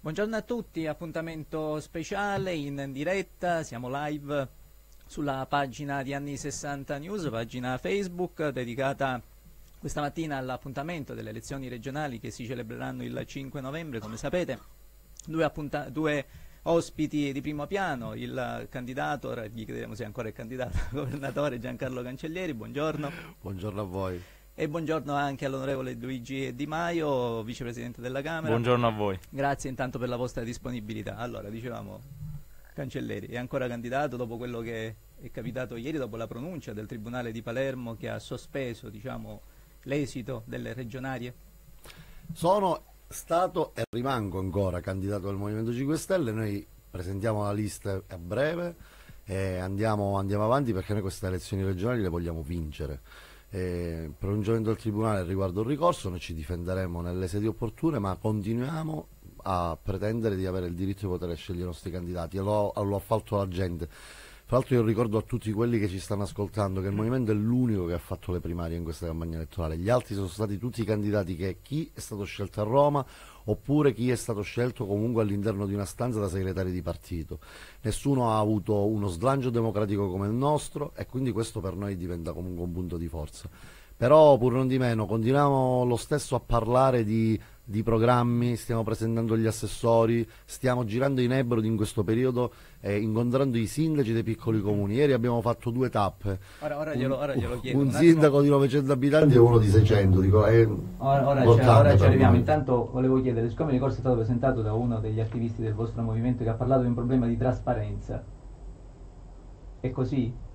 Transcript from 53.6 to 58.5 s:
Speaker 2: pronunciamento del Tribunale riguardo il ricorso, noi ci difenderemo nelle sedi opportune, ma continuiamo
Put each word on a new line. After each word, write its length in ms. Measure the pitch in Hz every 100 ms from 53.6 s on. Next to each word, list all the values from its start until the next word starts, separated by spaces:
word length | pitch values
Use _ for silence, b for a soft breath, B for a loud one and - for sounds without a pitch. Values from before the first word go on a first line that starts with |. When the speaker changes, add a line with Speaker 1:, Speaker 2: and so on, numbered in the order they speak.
| 92 87 87 82 80 73
Speaker 2:
pronunciamento 480 | 95 104 101 113 110
del 60 | 107
Tribunale 460 | 110 104 110 101
riguardo 380 | 85 95 95 90
il 60 | 110
ricorso, 420 | 143 175 - 101
noi 100 | 87
ci 140 | -
difenderemo 680 | 80 76 87 87 92 92 85
nelle 300 | 87 90 92
sedi 180 | 104 110
opportune, 500 | - 113 - 160 143
ma 200 | 101 90
continuiamo 880 | 110 107 98